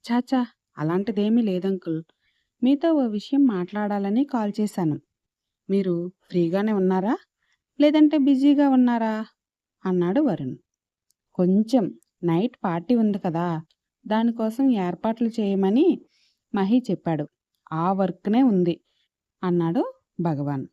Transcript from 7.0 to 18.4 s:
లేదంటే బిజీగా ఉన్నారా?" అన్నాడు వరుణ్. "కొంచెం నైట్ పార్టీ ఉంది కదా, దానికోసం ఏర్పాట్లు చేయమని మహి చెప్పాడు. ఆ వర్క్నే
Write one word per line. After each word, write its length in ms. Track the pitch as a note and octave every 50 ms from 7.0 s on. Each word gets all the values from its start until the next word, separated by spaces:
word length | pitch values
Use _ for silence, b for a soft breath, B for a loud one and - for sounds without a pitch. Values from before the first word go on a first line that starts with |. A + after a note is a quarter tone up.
| F#3 G#3 C#4+ G4 - _ _ _ _ _ _ _ _ _ _ -
లేదంటే 400 | C#4+ D4+ D4 D#4 D4+ D4 D#4 D4+
బిజీగా 500 | C4 C#4+ C#4 B3+ C4+ D4 C#4+ C#4 C#4+ C#4
ఉన్నారా?" 460 | C4 B3+ B3 A#3+ A#3+ A#3 A3+ A3 G#3+ G#3+ A3 - _ _ _ _ _ _ _ _ _ _ _
అన్నాడు 360 | F#3+ F#3 F3+ F3 F3 F#3+ C#4
వరుణ్. 360 | D#4+ B3+ F3 D3+ C#3+ B2+ A#2+ - _ _ _ _ _ _ _ _ _ _ _ _ _ _ _
"కొంచెం 500 | - F3+ F3+ F#3+ G#3 A3 A3 B3+ B3+ - - - - _ _ _ _
నైట్ 340 | F3 E3+ E3 E3+ G#3 B3 - _ -
పార్టీ 300 | G3+ E3 E3+ F3 - B3
ఉంది 240 | A#3 A3 G#3+ G3+ G3
కదా, 280 | - F#3 D#3 E3+ F3 F3 E3 D#3 D#3+ _ _ _ _ _ _ _ _
దానికోసం 680 | F#3+ G#3+ A3 A3+ A#3 A3+ A#3 A3 A3 A3 - C4+ C4+
ఏర్పాట్లు 580 | B3 G3+ F#3 F3 F3 - - A3 A3+ A#3 A#3+ A3+
చేయమని 580 | A3 - G#3+ G3 G3 F#3+ G3 F#3+ G#3 C4 E4+ F#4 B3+ - - _ _ _ _ _ _ _ _ _ -
మహి 240 | G3+ F#3+ G3 A#3 B3+
చెప్పాడు. 480 | B3 - F#3 D#3 _ E3+ D#3+ D3 D3 - _ _ _ _ _ _ _ -
ఆ 200 | D#3+ D#3+ E3 F3+
వర్క్నే 500 | G3 F#3+ G3 F3+ F#3 _ _ G3+ G#3+ B3